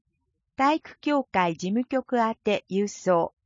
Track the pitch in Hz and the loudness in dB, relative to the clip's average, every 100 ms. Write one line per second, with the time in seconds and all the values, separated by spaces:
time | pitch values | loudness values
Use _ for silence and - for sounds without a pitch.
0 | _ _ _ _ _ - 269 311 - - | _ _ _ _ _ 0 2 0 -4 -8
1 | 302 294 262 190 180 165 180 220 254 262 | -2 -2 0 0 0 0 -2 -2 -2 -4
2 | - 247 226 226 - 202 - 190 202 - | -2 0 0 -2 -2 -2 -2 -2 -2 -2
3 | 185 175 165 - | 0 2 0 -6